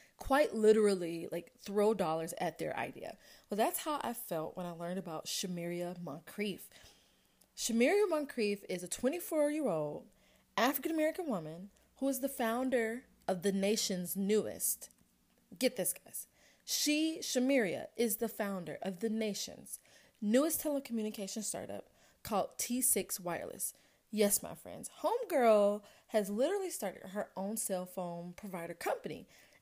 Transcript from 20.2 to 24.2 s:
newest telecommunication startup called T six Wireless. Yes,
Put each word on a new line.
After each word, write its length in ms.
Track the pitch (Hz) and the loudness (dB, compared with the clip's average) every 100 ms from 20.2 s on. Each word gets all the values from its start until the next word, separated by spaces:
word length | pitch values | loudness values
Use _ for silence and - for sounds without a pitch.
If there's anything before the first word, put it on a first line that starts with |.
newest 420 | 208 240 311 302 | 4 6 6 2
telecommunication 800 | 311 285 277 233 214 214 196 220 | 0 0 -2 -2 -2 -4 -6 -6
startup 460 | 208 - - 101 - _ _ _ | -6 -6 -6 -10 -12 _ _ _
called 260 | - 208 - - | -2 0 0 -2
T 240 | - 247 | -4 2
six 400 | - 208 185 - | 4 4 0 -4
Wireless. 540 | 175 165 - - - - _ _ _ | -4 -4 -6 -6 -8 -8 _ _ _
Yes, 320 | 208 | 2